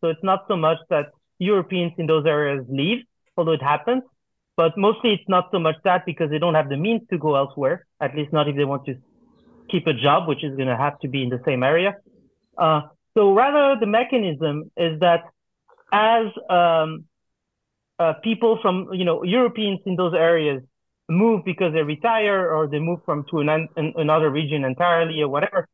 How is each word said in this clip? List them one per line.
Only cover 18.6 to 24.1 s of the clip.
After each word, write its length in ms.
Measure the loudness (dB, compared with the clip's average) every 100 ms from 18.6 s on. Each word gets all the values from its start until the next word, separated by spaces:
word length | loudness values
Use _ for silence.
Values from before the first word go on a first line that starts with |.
from, 320 | 0 -2 -4
you 140 | -4 -2
know, 160 | -2
Europeans 580 | 0 0 0 0 -4 -4 -6
in 100 | -2
those 160 | 0
areas 500 | 2 2 2 0 -4 -8 _ _ _ _
move 360 | 2 2 2 -2
because 260 | -2 -2
they 100 | 0
retire 680 | -2 -2 0 0 0 0 0
or 140 | 0 -2
they 120 | -2
move 220 | -4 -6 -4
from 180 | -6 -4
to 80 | -2
an, 100 | 0
an, 460 | 0 -4 -6 -6 -2
another 320 | 0